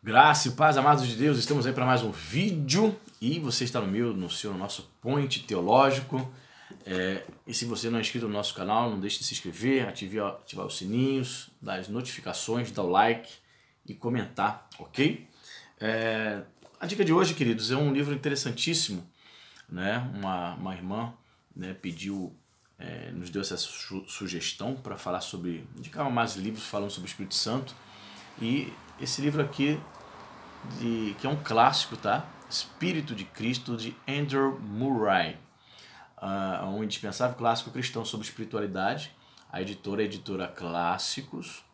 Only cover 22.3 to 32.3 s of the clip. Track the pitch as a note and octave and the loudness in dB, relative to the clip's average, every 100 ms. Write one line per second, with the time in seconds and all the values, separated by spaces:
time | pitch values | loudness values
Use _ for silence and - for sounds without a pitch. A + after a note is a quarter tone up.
22.3 | - _ - _ _ F2 E2 E2 F2 F2+ | -12 _ -20 _ _ -12 -12 -10 -10 -6
23.3 | G2 F#2+ F2 - - - F#2+ F#2+ - G2 | -4 -4 -4 -6 -8 -10 -10 -10 -10 -6
24.3 | E2+ - - G#2+ C3+ B2+ G2+ - F2+ - | -4 -6 -6 -6 -6 -8 -8 -4 -4 -4
25.3 | F#2 F2 E2 - - - - C#3 A#2+ A2+ | -6 -6 -6 -10 -14 -12 -4 0 2 0
26.3 | G2+ G2 A2 - G#2 G2+ F#2+ F2 - F#2+ | 0 -4 -4 -4 -4 -4 -6 -8 -8 -2
27.3 | - A2 B2 C3+ - - - - - - | 0 0 -2 -4 -14 -20 -20 -18 -18 -18
28.3 | - A2+ C3+ C3+ - - - C3+ - C#3+ | -6 0 0 -2 -10 -18 -8 -4 0 0
29.3 | D3+ C#3+ - C#3 D3+ - - - - - | 2 0 2 0 0 -6 -18 -18 -18 -18
30.3 | - - - - - A#2 A2+ G#2+ G2+ C3+ | -18 -20 -16 -12 -6 -2 0 -2 -2 -2
31.3 | D3 - A2+ B2+ D3 - A#2 G#2 B2 - | -2 2 8 8 6 -2 -2 2 2 0